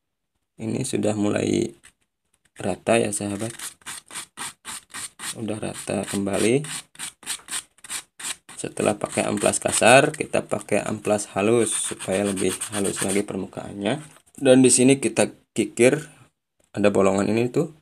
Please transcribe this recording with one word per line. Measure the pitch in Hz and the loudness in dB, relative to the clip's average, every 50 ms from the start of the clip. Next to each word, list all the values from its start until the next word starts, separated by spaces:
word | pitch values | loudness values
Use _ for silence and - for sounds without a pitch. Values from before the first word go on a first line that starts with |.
| _ _ _ _ _ _ _ _ _ _ _ - | _ _ _ _ _ _ _ _ _ _ _ -10
ini | 110 110 113 120 131 | -6 -4 -4 -4 -4
sudah | - - 107 101 104 107 104 | -2 -2 -2 0 0 0 0
mulai | 104 104 104 101 101 101 101 98 - - - - - - _ _ _ _ _ _ _ _ _ _ _ _ _ - | 0 0 0 0 0 0 0 0 0 -2 -6 -12 -20 -20 _ _ _ _ _ _ _ _ _ _ _ _ _ -8
rata | - 101 92 - - 107 113 117 | -6 -6 -6 -4 0 2 2 2
ya, | 117 107 | 2 0
sahabat. | 98 - 104 101 101 98 110 113 - - - - - _ _ - - - - _ - - - - _ - - - - _ _ - - - - _ - - - - - - - - - | -2 -4 -4 -6 -4 -6 -6 -8 -8 -10 -14 -16 -16 _ _ -16 -16 -16 -18 _ -16 -16 -16 -16 _ -14 -14 -14 -14 _ _ -16 -16 -16 -16 _ -14 -14 -14 -14 -14 -14 -12 -12 -10
Udah | 117 113 104 107 107 | -8 -6 -6 -6 -6
rata | 101 98 98 - - - 98 101 98 - - | -6 -8 -10 -8 -6 -4 -4 -4 -4 -4 -4
kembali. | 101 98 98 98 95 104 110 123 143 151 - - - - _ _ - - - - _ - - - - - - - - - _ _ _ - - - - - _ _ - - - - - _ - - | -4 -2 -2 0 0 2 2 2 2 0 -2 -8 -12 -14 _ _ -16 -16 -16 -16 _ -12 -10 -10 -10 -10 -10 -12 -12 -12 _ _ _ -16 -14 -12 -12 -12 _ _ -14 -12 -12 -12 -12 _ -18 -14
Setelah | - - - - - 104 104 104 - | -12 -10 -8 -4 0 0 0 0 0
pakai | - - - 110 104 | -4 -4 -2 -2 -2
amplas | 110 107 104 104 101 101 - | -2 -2 0 0 0 0 0
kasar, | - - - - - 110 127 139 139 151 151 | -2 -2 0 4 6 8 8 8 6 4 0
kita | - - - - 107 - | -4 -6 -4 -2 -4 -2
pakai | - - 104 - - 104 98 - | -2 -6 -6 -4 -2 -2 -2 -2
amplas | - 107 104 - 101 104 104 - - - | -4 -6 -4 -2 -2 -2 -2 -2 -4 -4
halus | 98 101 110 120 120 110 104 - | 0 2 2 4 2 2 0 -2
supaya | - - - - - - - 95 98 | -4 -4 -6 -8 -8 -4 -2 -2 0
lebih | 101 101 101 95 98 95 92 - - - | 0 -2 -2 -2 -2 -4 -4 -4 -8 -8
halus | 104 104 98 95 - - | -6 -4 -4 -4 -4 -4
lagi | - 98 95 101 101 | -4 -2 0 -2 -2
permukaannya. | - - 95 92 - - - - 90 95 101 98 104 135 151 151 - - - _ _ _ - | -2 -6 -8 -8 -8 -10 -12 -12 -12 -10 -6 -4 -2 -2 -4 -6 -14 -20 -20 _ _ _ 0
Dan | 139 131 127 131 | 4 6 8 8
di | 131 123 | 8 6
sini | 120 123 123 131 139 135 | 6 6 6 6 4 4
kita | 123 107 - - 104 - - - _ _ _ - | 2 0 0 0 0 0 -2 -10 _ _ _ -2
kikir, | 104 - - - 117 127 151 147 - - - _ - _ _ _ _ _ _ _ _ _ - 107 | -2 -2 2 4 4 6 4 2 -2 -10 -18 _ -20 _ _ _ _ _ _ _ _ _ -4 0
ada | 101 104 101 | 2 4 4
bolongan | 101 95 98 95 98 98 104 107 | 4 4 4 4 2 2 0 0
ini | 113 120 123 | 0 0 0
tuh. | - 135 170 - - _ | 0 -2 -2 -2 -6 _